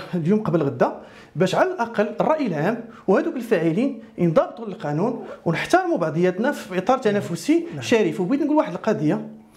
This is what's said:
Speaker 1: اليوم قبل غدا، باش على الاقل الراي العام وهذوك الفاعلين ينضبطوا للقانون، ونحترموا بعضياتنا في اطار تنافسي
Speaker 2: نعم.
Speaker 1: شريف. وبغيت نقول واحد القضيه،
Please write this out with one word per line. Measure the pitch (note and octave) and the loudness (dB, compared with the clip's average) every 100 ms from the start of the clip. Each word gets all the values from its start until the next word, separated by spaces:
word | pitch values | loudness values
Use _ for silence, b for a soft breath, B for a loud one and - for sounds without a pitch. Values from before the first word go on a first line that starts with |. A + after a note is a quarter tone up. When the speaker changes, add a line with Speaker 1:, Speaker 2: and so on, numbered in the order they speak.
| - | -4
Speaker 1:
اليوم | F3+ D#3 G#3+ | -2 2 2
قبل | G#3+ E3 | 2 0
غدا، | C#3 B2 C4 D#4 B B B C#3+ | 2 2 0 -2 B B B 0
باش | F3+ E3 | 2 2
على | F#4 | 2
الاقل | F4+ A3+ G#3 A3+ A#3 | 0 -4 -2 -2 0
الراي | G3+ D#4 B3+ | 0 0 0
العام | D#3 E3 A#3+ - B B | 0 0 -2 -8 B B
وهذوك | A3 E4+ C4+ | 2 2 -4
الفاعلين | A3 F#3 E3 E3 C4+ - B - | 0 2 2 2 0 -4 B 0
ينضبطوا | F3 E3 F4+ - A3+ | 2 4 2 -2 -12
للقانون، | F3+ D3 D3 A3 - B B - | -8 -4 -2 -2 -4 B B -4
ونحترموا | D#3 - F4 F#4 D4 | -2 2 2 2 0
بعضياتنا | D#3+ D3+ F3+ F#3 B3+ | 0 0 0 2 -2
في | C#4 - F#3 | -2 -6 -4
اطار | F3+ C4 | 0 2
تنافسي | A3 G3+ C#3+ E3 - E4 - | 2 0 -2 -4 2 0 0
Speaker 2:
نعم. | C#3+ | -6
Speaker 1:
شريف. | A#2 A3+ F3+ - | 2 2 2 0
وبغيت | F3 C#4 | 0 0
نقول | D4 D4+ | 2 2
واحد | A#3 | 0
القضيه، | F3 - G3 D3+ G#3+ - - - | -2 -2 0 2 0 -4 -16 -20